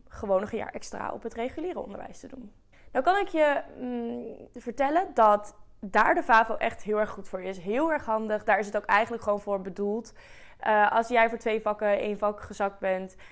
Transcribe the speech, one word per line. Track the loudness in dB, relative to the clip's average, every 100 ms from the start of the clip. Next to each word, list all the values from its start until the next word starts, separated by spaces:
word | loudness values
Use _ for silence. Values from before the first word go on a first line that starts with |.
| -18
gewoon | -10 -2 0
nog | 0
een | -6
jaar | -8
extra | -10 -10 -8 -8
op | -8
het | -10
reguliere | -8 -8 -6 -8 -8
onderwijs | -10 -12 -14 -16
te | -16
doen? | -16 -18 -20 _ _ -6
Nou | 0
kan | 2 2
ik | 0
je, | 2 2 2 -4 -10
mm, | -8 -6 -6 -8 -10 -14 -18
vertellen | -14 -8 -2 0 2 2
dat | 6 6 6 2 -16 -20 -14
daar | 0 4 4
de | 4
vavo | 4 4 4 0
echt | -4 -4
heel | -2 -2
erg | -2
goed | -4 -10
voor | -8
is. | -8 -8
Heel | -4 0 0
erg | 0
handig. | -2 -2 -2 -2
Daar | 2 2
is | 2
het | -4
ook |
eigenlijk | 2 2 2 -2
gewoon | -2 -2
voor | -2 -4
bedoeld. | -4 -4 -4 -4 -6 -16 -20 -20 -20 -6
Eh, | 2 4 6
als | 4 4
jij | 4 4
voor | 2
twee | -2 0
vakken, | -2 0 2 2
één | 0 -2
vak | -2 -2
gezakt | -8 -4 -4 -2
bent, | -2 -2 -4 -12 -20